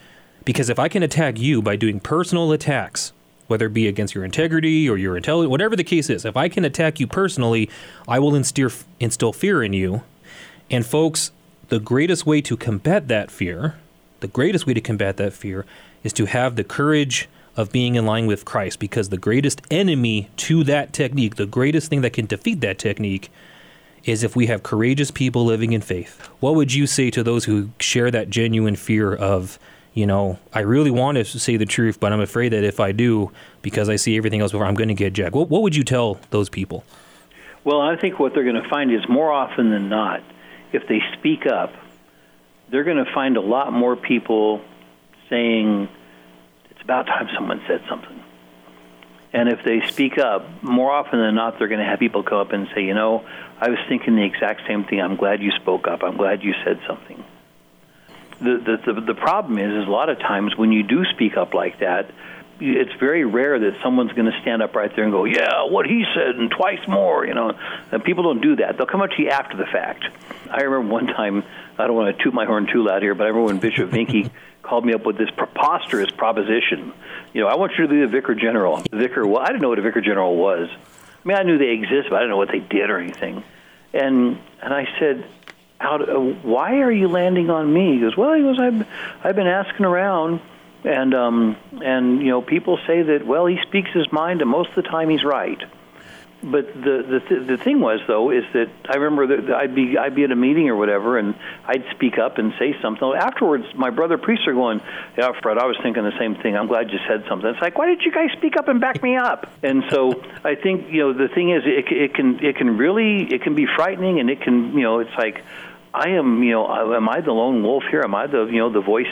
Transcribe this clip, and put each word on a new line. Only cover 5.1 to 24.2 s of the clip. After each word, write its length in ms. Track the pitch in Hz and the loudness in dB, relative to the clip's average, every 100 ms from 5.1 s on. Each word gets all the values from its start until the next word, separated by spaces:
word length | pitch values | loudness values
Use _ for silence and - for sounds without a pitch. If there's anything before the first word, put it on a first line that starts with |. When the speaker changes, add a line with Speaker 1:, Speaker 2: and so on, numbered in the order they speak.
| 90 | -2
Speaker 1:
intelligence, 340 | 113 165 156 | 0 0 2
whatever 240 | 139 220 | 2 0
the 80 | 180 | 0
case 260 | 160 170 143 | 0 0 0
is, 160 | 101 | -2
if 120 | 113 127 | -4 -2
I 120 | 175 | -2
can 160 | 190 | 0
attack 360 | 151 - 156 156 | -2 0 -2 0
you 60 | 147 | -4
personally, 600 | 190 190 - 117 113 107 - - - - | -2 -2 0 0 2 0 -6 -20 -14 -2
I 140 | 127 | 2
will 140 | 147 | 4
instill, 360 | 143 123 - 131 - - - | 2 0 0 -2 -2 -14 -4
instill 320 | 117 - 117 | -4 0 -2
fear 300 | - 196 170 | 0 0 0
in 100 | 107 | 0
you. 300 | 98 92 104 - _ - - - - - | 0 -2 -2 -8 _ -20 -20 -20 -20 -4
And 160 | 123 117 | -2 0
folks, 460 | 151 160 156 - - _ _ - | 2 0 0 -6 -10 _ _ -4
the 120 | 117 | -4
greatest 460 | 110 127 170 170 151 | 0 0 2 0 2
way 140 | 151 | 0
to 140 | 143 117 | 0 -4
combat 520 | 110 98 147 202 135 | -2 -2 0 0 2
that 220 | 107 - | -2 -2
fear, 440 | - 90 80 151 - - _ _ _ | -6 -6 -4 -6 -6 -16 _ _ _
the 80 | 104 | -6
greatest 400 | 123 165 185 - | 0 0 0 0
way 60 | |
to 60 | 113 | -2
combat 360 | - 107 98 98 | -2 -2 -2 -2
that 160 | 98 | -4
fear 340 | - 101 95 - - - _ | -4 -8 -8 -10 -16 -20 _
is 80 | 110 | -6
to 140 | - 104 | -2 0
have 280 | 123 127 | 0 0
the 100 | 117 | -2
courage 640 | 98 - 147 151 139 117 - - - - | -4 -2 2 2 0 -4 -8 -14 -10 -6
of 160 | 104 | -2
being 240 | 127 123 120 | 0 0 2
in 100 | 110 | 2
line 200 | 113 113 | 2 0
with 180 | 101 | -2
Christ, 340 | - 107 92 - | -4 -4 -4 -6
because 300 | 104 120 95 | -6 -4 -4
the 80 | 95 | -2
greatest 460 | 104 123 135 - - | 0 2 0 -2 -2
enemy 600 | 160 196 143 117 107 101 - | 0 2 2 0 -2 -4 -6
to 260 | - 160 | 0 2
that 280 | 143 143 - | 4 0 0
technique, 420 | - 131 139 110 | -2 -2 0 -2
the 120 | 110 101 | -2 -4
greatest 440 | 127 139 151 - | 0 2 0 0
thing 120 | 143 | 0
that 100 | 120 | 0
can 140 | - 107 | -2 -4
defeat 340 | 101 233 185 | -4 -4 -2
that 180 | 107 95 | -4 -4
technique, 540 | 104 98 104 98 - - - - - - _ _ | -4 -2 -2 -4 -6 -20 -20 -20 -20 -20 _ _
is 180 | - 110 | -4 -2